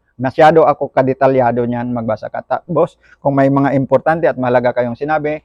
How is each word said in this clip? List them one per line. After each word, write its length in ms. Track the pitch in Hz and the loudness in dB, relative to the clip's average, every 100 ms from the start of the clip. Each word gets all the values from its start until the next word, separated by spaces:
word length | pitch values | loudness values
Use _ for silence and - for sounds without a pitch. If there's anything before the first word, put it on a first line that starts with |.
| _ - | _ -8
Masyado 480 | 131 143 156 160 | -6 4 4 6
ako 240 | 151 143 139 | 4 2 -2
kadetalyado 800 | - 131 131 135 135 120 120 120 | -2 0 0 2 2 2 0 -2
niyan 240 | 120 123 | -4 -6
magbasa 400 | 120 113 110 - | -6 -4 -6 -8
ka. 160 | 120 - | -12 -6
Tapos, 480 | 127 - 160 165 - _ _ | -8 -4 -2 -2 -4 _ _
kung 160 | 147 139 | -2 0
may 160 | 139 | 2
mga 240 | 139 139 143 | 2 0 0
importante 480 | 127 131 - 165 | 0 0 0 0
at 160 | 160 127 | 0 -2
mahalaga 320 | 127 123 123 | -2 0 0
kayong 240 | 120 123 117 | -2 -4 -6
sinabi, 480 | 147 156 147 151 | -4 -4 -4 -8